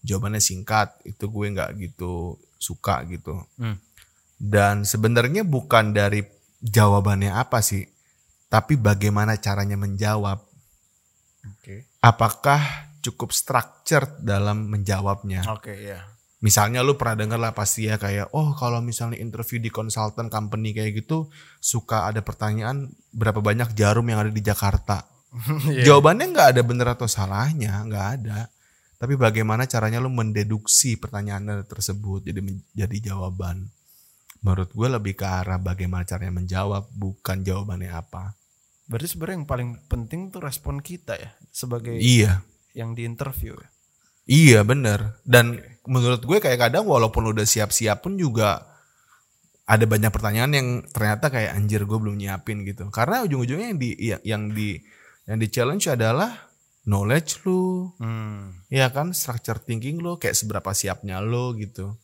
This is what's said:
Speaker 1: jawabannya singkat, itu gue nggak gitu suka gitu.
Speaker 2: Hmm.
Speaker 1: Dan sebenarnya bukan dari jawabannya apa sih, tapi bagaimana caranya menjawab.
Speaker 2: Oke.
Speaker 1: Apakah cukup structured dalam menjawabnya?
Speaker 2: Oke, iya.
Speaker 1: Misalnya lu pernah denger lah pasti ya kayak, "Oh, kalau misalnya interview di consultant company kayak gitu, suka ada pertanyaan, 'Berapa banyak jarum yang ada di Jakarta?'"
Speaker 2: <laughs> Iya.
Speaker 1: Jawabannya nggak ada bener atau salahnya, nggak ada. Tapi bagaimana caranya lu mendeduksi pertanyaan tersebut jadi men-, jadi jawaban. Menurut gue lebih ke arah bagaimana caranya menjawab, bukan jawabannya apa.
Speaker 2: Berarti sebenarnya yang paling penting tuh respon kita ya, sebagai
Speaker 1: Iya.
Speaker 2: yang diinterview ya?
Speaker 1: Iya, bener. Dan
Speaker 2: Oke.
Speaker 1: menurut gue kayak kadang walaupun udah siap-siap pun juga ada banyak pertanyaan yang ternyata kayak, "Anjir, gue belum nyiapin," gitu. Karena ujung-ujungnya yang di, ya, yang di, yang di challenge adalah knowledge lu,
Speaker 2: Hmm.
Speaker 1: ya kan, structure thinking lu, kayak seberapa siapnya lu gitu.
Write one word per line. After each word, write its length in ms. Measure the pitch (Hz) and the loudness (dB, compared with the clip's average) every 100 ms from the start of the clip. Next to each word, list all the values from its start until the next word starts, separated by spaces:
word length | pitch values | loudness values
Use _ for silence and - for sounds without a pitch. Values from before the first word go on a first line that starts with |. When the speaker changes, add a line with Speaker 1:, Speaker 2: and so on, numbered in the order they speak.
Speaker 1:
jawabannya 400 | 135 95 101 107 | -2 -2 -2 0
singkat, 520 | - 92 101 110 101 _ | -2 -2 0 0 0 _
itu 220 | - 104 104 | -18 -10 -8
gue 200 | 107 104 | -6 -4
nggak 220 | 98 - 98 | -4 -6 -6
gitu 580 | 90 - 90 87 87 - _ _ | -12 -8 -8 -6 -8 -10 _ _
suka 480 | - 85 - 76 78 | -10 -6 -2 -2 -4
gitu. 300 | 87 - 87 - - | -12 -10 -12 -12 -8
Speaker 2:
Hmm. 220 | 117 101 _ _ _ _ _ _ | -6 -6 _ _ _ _ _ _
Speaker 1:
Dan 480 | 101 101 101 101 | 0 4 4 2
sebenarnya 600 | 101 110 110 117 123 185 | -2 0 2 2 2 0
bukan 480 | 196 139 - 113 107 | 0 0 4 4 6
dari 320 | 104 101 104 101 _ _ _ | 2 2 0 -4 _ _ _
jawabannya 720 | 113 107 104 101 101 98 101 | 0 6 6 6 4 2 2
apa 280 | 101 - 123 | 0 0 0
sih, 240 | 104 98 - _ _ _ _ _ _ | 0 -2 -6 _ _ _ _ _ _
tapi 300 | - - 147 | 0 4 2
bagaimana 600 | 107 101 104 104 107 107 | 4 4 2 2 0 0
caranya 380 | 104 98 101 101 | -2 -2 -2 -2
menjawab. 680 | 101 98 104 107 101 98 _ _ _ _ _ _ _ _ _ _ 104 | -4 -2 0 0 -2 -4 _ _ _ _ _ _ _ _ _ _ -20
Speaker 2:
Oke. 400 | 101 - 98 131 _ | -20 -18 -18 -20 _
Speaker 1:
Apakah 640 | 120 110 113 - 143 143 147 - - - | 4 6 0 0 2 2 2 -6 -14 -8
cukup 300 | 123 - - | -8 -6 -6
structured 880 | - - 127 - _ - 156 131 - | -4 0 -2 -2 _ 0 0 0 -6
dalam 460 | 113 101 104 104 107 | -2 0 0 -2 -2
menjawabnya? 760 | 104 98 95 98 101 101 92 92 | -2 0 0 0 -2 -4 -4 -4
Speaker 2:
Oke, 260 | 107 - 101 | -6 -10 -14
iya. 260 | 101 92 98 _ _ _ | -12 -14 -16 _ _ _
Speaker 1:
Misalnya 440 | 107 110 104 123 | 4 4 4 2
lu 120 | 131 | 2
pernah 240 | 143 120 107 | 2 0 0
denger 220 | 107 117 | -2 -2
lah 140 | 113 | -2
pasti 320 | 110 104 - 110 | -2 -4 -2 -2
ya 120 | 107 | -2
kayak, 320 | 101 101 98 | -2 -4 -2
"Oh, 220 | 147 151 | 0 0
kalau 240 | 143 123 120 | 0 -2 -2
misalnya 380 | 120 113 117 117 | -4 -4 -6 -6
interview 400 | 117 113 113 120 | -8 -8 -6 -4
di 120 | 113 | -4
consultant 580 | 107 110 113 107 107 117 | -6 -6 -4 -4 -4 -6
company 460 | 110 104 110 110 | -4 -4 -4 -4
kayak 200 | 107 107 104 | -2 -2 -4
gitu, 340 | - 160 151 - - _ | -2 -4 -4 -12 -20 _
suka 480 | - 120 - 110 92 | -4 -4 0 0 0
ada 160 | 107 | -2
pertanyaan, 680 | - - 107 107 110 139 135 - _ | -6 -4 -2 -2 -2 -4 -8 -14 _
'Berapa 320 | 117 110 107 | -2 0 2
banyak 320 | 104 110 117 | 2 2 0
jarum 320 | 110 104 110 120 | 4 4 4 2
yang 160 | 110 | 0
ada 100 | 107 | 0
di 100 | 107 | 0
Jakarta?'" 640 | 104 104 101 98 - 101 - _ _ | -2 0 2 2 0 -4 -6 _ _
Speaker 2:
<laughs> 340 | 123 113 151 143 | -10 -4 -2 0
Iya. 200 | 135 127 | 6 10
Speaker 1:
Jawabannya 400 | 143 151 202 359 | 10 10 6 2
nggak 200 | 330 143 | 6 8
ada 120 | 127 | 8
bener 260 | 120 123 120 | 2 2 0
atau 160 | 120 113 | 0 -2
salahnya, 720 | - 95 98 131 156 107 98 | -2 -2 0 0 0 -2 -2
nggak 240 | 110 107 98 131 | -4 -4 -4 -4
ada. 300 | 107 104 113 _ _ _ _ _ | -6 -6 -8 _ _ _ _ _
Tapi 180 | 117 139 | -2 4
bagaimana 500 | 117 110 107 110 127 | 4 4 0 0 0
caranya 340 | 120 107 117 | 0 0 0
lu 80 | 127 | -2
mendeduksi 880 | 123 110 107 104 107 - - 135 110 | 0 0 0 0 -2 2 2 4 -2
pertanyaan 680 | - 104 104 101 104 104 | -4 -6 -6 -6 -6 -6
tersebut 600 | 98 - - 98 104 95 | -8 -8 -6 -4 -4 -4
jadi 160 | 95 101 | -4 -6
men-, 240 | 98 95 - | -6 -8 -10
jadi 400 | 107 98 104 107 | -4 -4 -4 -6
jawaban. 560 | 98 95 92 90 90 98 _ _ _ _ _ _ - | -6 -6 -6 -6 -6 -10 _ _ _ _ _ _ -4
Menurut 300 | 101 92 92 | 0 2 0
gue 160 | 107 120 | -2 0
lebih 260 | 123 104 95 | 0 -4 -4
ke 100 | 98 | -4
arah 320 | 92 92 92 | -2 -2 -4
bagaimana 480 | 92 92 92 90 87 | -2 -4 -2 -4 -4
caranya 260 | 90 92 90 | -6 -4 -4
menjawab, 520 | 90 95 101 98 101 | -2 -2 -2 -4 -6
bukan 520 | 101 98 95 - 95 | -6 -6 -6 -6 -4
jawabannya 480 | 95 92 104 90 92 | -2 -4 -4 -6 -8
apa. 460 | 85 - 87 95 - _ _ _ _ - | -10 -12 -12 -12 -14 _ _ _ _ -10
Speaker 2:
Berarti 240 | 113 160 | -8 -6
sebenarnya 260 | 170 160 185 | -8 -8 -8
yang 140 | 147 | -6
paling 200 | 127 120 117 | -4 -4 -8
penting 460 | _ - 113 165 190 | _ -6 -4 -8 -10
tuh 100 | 185 | -10
respon 380 | 147 127 - 139 | -10 -10 -8 -8
kita 380 | 143 175 - 110 | -10 -16 -10 -12
ya, 160 | 113 _ - | -12 _ -16
sebagai 420 | - 127 120 117 | -12 -6 -6 -6
Speaker 1:
Iya. 540 | 113 120 123 104 95 - _ _ | 0 6 6 6 4 0 _ _
Speaker 2:
yang 220 | - 113 | -12 -10
diinterview 640 | 117 117 117 139 127 113 - | -8 -8 -8 -8 -8 -10 -12
ya? 120 | - _ _ _ _ _ - | -20 _ _ _ _ _ 4
Speaker 1:
Iya, 340 | 135 160 110 | 8 10 10
bener. 580 | 104 135 120 104 107 - | 8 2 2 0 -2 -8
Dan 320 | - 123 117 | 6 6 6
Speaker 2:
Oke. 280 | 113 - - - | 0 -12 -18 -2
Speaker 1:
menurut 360 | 127 120 123 | 2 2 0
gue 140 | 120 196 | 2 2
kayak 180 | 208 123 | 2 2
kadang 220 | 117 160 214 | 4 2 2
walaupun 400 | 135 113 110 113 | 4 4 2 0
udah 160 | 110 | 0
siap-siap 560 | 107 110 104 - 110 101 | 0 0 0 0 0 -2
pun 160 | 180 196 | -4 -2
juga 480 | 160 113 107 90 - _ _ _ _ _ _ _ _ _ | 0 2 2 0 -6 _ _ _ _ _ _ _ _ _
ada 200 | - 113 | 0 2
banyak 260 | 110 107 110 | 4 2 0
pertanyaan 420 | 98 107 107 131 | 0 -2 0 0
yang 160 | 147 127 123 - | 0 0 -4 -6
ternyata 420 | - 104 104 151 | -2 0 0 0
kayak, 260 | 127 107 | 0 -2
"Anjir, 300 | 87 104 104 | -2 0 0
gue 100 | 104 110 | 0 -2
belum 200 | 107 101 | -2 -4
nyiapin," 460 | 98 95 - 104 | -6 -8 -8 -8
gitu. 240 | 98 98 95 | -8 -10 -8
Karena 320 | 110 131 233 | -2 0 0
ujung-ujungnya 460 | 220 139 120 147 233 | 0 -2 -2 -4 -4
yang 120 | 180 | -4
di, 100 | 123 - | -4 -4
ya, 220 | 113 95 | -4 -4
yang 200 | - 107 107 | -4 -4 -4
di, 280 | 107 104 82 - _ - _ - | -4 -4 -6 -12 _ -20 _ -8
yang 120 | 110 | -2
di 100 | 110 | -2
challenge 380 | - 120 190 185 | 0 -2 0 -2
adalah 500 | 127 113 123 220 240 - _ _ _ | 0 2 2 -2 -6 -20 _ _ _
knowledge 580 | - 101 101 147 156 - | -2 0 2 0 0 -6
lu, 460 | 185 185 185 185 185 _ | -2 0 0 -4 -8 _
Speaker 2:
Hmm. 640 | 113 113 107 104 98 90 _ | -8 -6 -8 -10 -14 -18 _
Speaker 1:
ya 220 | 135 127 | 0 0
kan, 200 | 139 160 | 0 -4
structure 460 | 180 - 117 - 113 | -4 -6 -6 -6 -8
thinking 400 | - 113 123 165 | -6 -6 -6 -6
lu, 200 | 170 175 | -6 -4
kayak 160 | - - | -2 -2
seberapa 340 | 107 104 95 | -2 -6 -4
siapnya 480 | 98 95 92 98 92 | -4 -4 -6 -6 -6
lu 340 | 107 120 127 113 | -2 -2 -4 -6
gitu. 420 | 104 - 98 110 | -10 -10 -10 -12